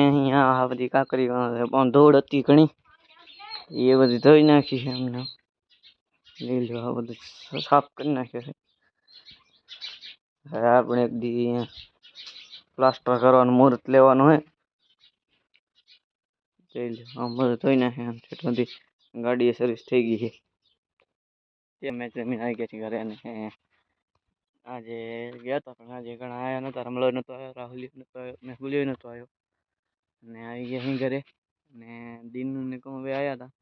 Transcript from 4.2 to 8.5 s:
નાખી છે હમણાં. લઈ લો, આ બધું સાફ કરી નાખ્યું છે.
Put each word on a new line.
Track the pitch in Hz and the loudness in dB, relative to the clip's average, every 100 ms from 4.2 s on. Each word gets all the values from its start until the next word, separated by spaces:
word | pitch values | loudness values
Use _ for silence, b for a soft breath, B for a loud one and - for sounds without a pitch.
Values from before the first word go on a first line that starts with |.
| 143 151 | 6 8
નાખી | 151 147 139 131 | 8 4 2 -4
છે | 131 | -6
હમણાં. | 127 127 123 131 - _ _ _ _ _ _ _ _ _ - | -6 -8 -8 -12 -16 _ _ _ _ _ _ _ _ _ -16
લઈ | 123 127 120 | -6 -6 -4
લો, | 117 | -6
આ | 120 | -6
બધું | 120 117 117 - - - 143 | -8 -8 -14 -20 -20 -14 -10
સાફ | 147 143 - - | 2 2 2 -8
કરી | 147 | -6
નાખ્યું | 135 123 123 | -4 -6 -12
છે. | 131 | -14